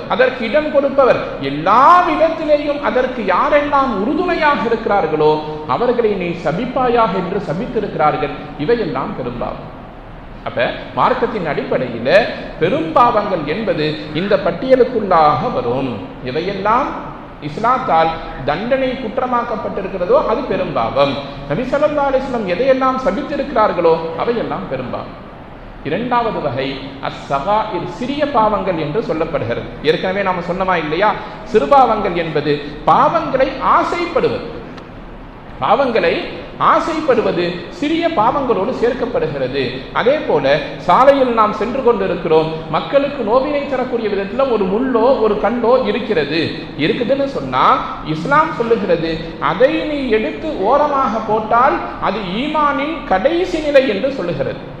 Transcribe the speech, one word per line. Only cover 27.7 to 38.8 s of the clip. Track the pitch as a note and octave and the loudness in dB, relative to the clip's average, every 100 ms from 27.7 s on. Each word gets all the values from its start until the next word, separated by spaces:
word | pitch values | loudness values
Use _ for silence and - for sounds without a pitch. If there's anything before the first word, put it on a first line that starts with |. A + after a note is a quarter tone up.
| F3 D3+ | -4 -6
சிறிய | - B3 C#4+ C#4+ | -6 -6 -2 0
பாவங்கள் | B3 G#3+ G3+ F#3+ E3+ | 2 2 2 -2 -2
என்று | D3 D#3 | -2 -2
சொல்லப்படுகிறது. | A3+ D#3 D#3+ C3+ A2+ A2+ - - | -2 -2 -2 -2 -4 -6 -6 -6
ஏற்கனவே | C#3 D#3+ G3 F#3+ | -2 0 0 -2
நாம | F#3+ F3 E3+ | -2 -2 -4
சொன்னமா | F3 F#3 | -2 0
இல்லையா, | F3+ D#3 D#3+ G#3 F#3+ - - - | 0 0 2 2 0 -6 -12 0
சிறுபாவங்கள் | G#3+ C#4 C#4 B3 G#3+ G3+ | 2 6 6 6 4 0
என்பது | F3 D#3+ D3+ C#3+ C#3+ - - - | -2 -2 0 0 -2 -2 -4 2
பாவங்களை | F3 C#4+ E4 D4+ B3+ C4+ - F#3 C#4 | 4 4 2 0 0 0 0 2 2
ஆசைப்படுவது, | F4 F#4 E4+ B3+ E3 A2 - - - - - - - - - - - - | 2 -2 -2 0 0 -2 -6 -12 -14 -16 -16 -16 -16 -16 -18 -18 -18 -4
பாவங்களை | C3 A3 C4+ A3 E3+ A#3 - - - - | 2 2 4 2 2 0 -4 -10 -12 0
ஆசைப்படுவது | D#3 D4+ E4+ D#4+ D#4 A3+ G3+ - F3 F3 - | 2 4 2 -4 2 2 2 0 -2 -4 -10
சிறிய | - C#4+ E4 E4+ | -6 -2 0 0
பாவங்களோடு | D#4+ A3 C#4+ C4 G#3+ G3+ B3+ | 2 2 2 0 0 0 0